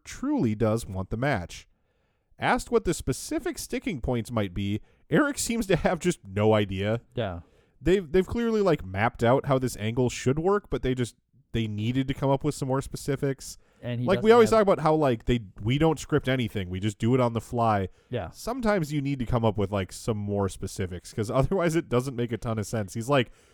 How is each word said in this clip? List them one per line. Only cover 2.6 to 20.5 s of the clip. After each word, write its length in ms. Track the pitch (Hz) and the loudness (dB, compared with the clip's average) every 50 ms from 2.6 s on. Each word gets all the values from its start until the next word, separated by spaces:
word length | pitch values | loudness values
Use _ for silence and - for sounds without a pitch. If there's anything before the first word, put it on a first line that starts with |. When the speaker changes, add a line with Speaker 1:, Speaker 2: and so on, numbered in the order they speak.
| - - | -2 0
Speaker 1:
what 140 | 240 226 226 | 0 0 0
the 80 | 190 | 0
specific 680 | 160 - - - 131 - - - 294 330 - 359 277 - | -4 -4 -2 -4 -6 -6 -4 -6 -6 -4 -4 -6 -8 -8
sticking 420 | - - - 262 - 262 190 127 | -8 -6 -6 -6 -4 -4 -6 -4
points 280 | - - 127 120 110 - | -4 -2 -2 -2 -4 -4
might 220 | 123 113 104 95 | -2 -2 -2 -2
be, 280 | 87 104 101 98 101 107 - _ _ _ _ - | -4 -4 -4 -2 -2 -4 -6 _ _ _ _ 0
Eric 300 | 143 175 - 185 185 - | 2 2 2 2 0 -4
seems 280 | - - 233 226 226 190 | -4 -4 -2 -2 0 2
to 80 | 185 | 2
have 220 | 160 - 190 180 156 | 2 2 2 0 0
just 220 | - 180 170 - - | 0 -2 -2 -2 -6
no 280 | 98 92 104 104 110 | -6 -2 2 4 4
idea. 480 | 110 107 107 95 98 95 98 104 110 117 - _ - | 6 4 2 0 -2 -2 -2 -2 -2 -4 -6 _ -6
Speaker 2:
Yeah. 260 | - 113 98 87 85 82 _ _ _ _ _ _ - | -6 -4 -4 -6 -8 -12 _ _ _ _ _ _ -4
Speaker 1:
They've, 300 | - 160 185 208 185 135 | 0 2 2 2 2 2
they've 160 | 151 185 185 | 2 2 2
clearly, 340 | - - 233 233 226 220 214 | 2 0 -2 0 2 2 2
like, 240 | 202 185 156 147 - | 4 4 2 2 0
mapped 380 | 92 95 98 107 120 - - | -6 -2 0 0 0 0 2
out 240 | - 117 123 - - | 4 4 4 4 4
how 120 | 139 135 131 | 2 0 0
this 180 | 131 120 - - | 0 -2 -4 -4
angle 320 | 104 107 113 127 127 117 | -4 -2 0 0 0 0
should 280 | - - - 127 139 151 | -2 -2 0 0 0 2
work, 300 | 160 190 202 208 - - | 2 2 2 0 0 -2
but 120 | - 131 | -6 -2
they 120 | - 131 131 | -2 -2 0
just, 200 | 123 123 - - _ _ _ _ _ _ _ | 0 -2 -4 -6 _ _ _ _ _ _ _
they 140 | - 117 113 | -4 -4 -4
needed 420 | 107 104 104 107 113 123 135 135 131 | -2 -4 -4 -2 -2 0 0 0 -2
to 60 | 139 | -2
come 160 | - - 135 | -2 0 0
up 140 | 139 131 - | 2 2 0
with 100 | 151 139 | -2 -2
some 140 | - 151 131 | -2 -2 -2
more 140 | 131 135 | -2 -2
specifics. 760 | 135 - - - - - 143 127 - 139 135 - - - - - _ _ _ - | -4 -6 -10 -10 -6 -6 -4 -2 -2 -4 -4 -6 -10 -16 -16 -18 _ _ _ -12
Speaker 2:
And 200 | - 120 120 117 | -8 -6 -6 -2
he 60 | 123 | 0
Speaker 1:
Like, 120 | 143 190 196 | 2 2 4
we 80 | 190 220 | 6 6
Speaker 2:
doesn't 40 | 226 | 8
Speaker 1:
always 160 | 240 226 214 | 8 8 6
Speaker 2:
have 60 | 220 220 | 6 4
Speaker 1:
talk 40 | 208 196 185 | 4 4 4
about 60 | - | 2
how, 140 | 151 156 156 | 4 2 2
like, 300 | 156 151 135 120 113 - | 4 4 2 2 0 0
they, 160 | - 123 120 110 92 - - | 0 0 0 -2 -6 -12 -6
we 160 | 101 110 127 143 | -2 0 2 4
don't 200 | 160 160 156 135 | 4 2 2 0
script 300 | - - 160 139 - 131 | -2 0 0 0 2 2
anything. 400 | 131 131 120 107 - 107 92 87 | 0 0 0 -2 -4 -6 -6 -4
We 120 | 92 92 | -4 -2
just 180 | 95 107 101 - | -2 -2 -2 0
do 160 | 110 113 127 | 2 2 4
it 60 | 127 | 4
on 120 | 123 120 | 4 2
the 80 | 117 113 | 0 -2
fly. 480 | - - - 120 117 113 107 101 95 90 - _ _ - | -6 -4 -2 0 2 2 2 2 0 -4 -8 _ _ -8
Speaker 2:
Yeah. 200 | 127 117 90 76 | -8 -8 -8 -8
Speaker 1:
Sometimes 600 | - - - 220 240 269 233 214 208 196 156 139 | -12 -12 -8 -8 -6 -2 0 2 2 2 0 -2
you 80 | 151 151 | -2 -2
need 180 | 135 139 143 131 | -2 -2 -2 -4
to 60 | 120 | -2
come 180 | 107 - 120 113 | 0 0 2 2
up 120 | 113 98 | 2 2
with, 140 | 104 101 92 | 2 -2 0
like, 220 | 104 101 95 - | 0 -2 -4 -4
some 260 | - - - - 113 104 | -8 -10 -6 -4 -4 -2
more 300 | 104 101 101 101 98 | -2 -2 0 0 0
specifics 640 | 95 | 0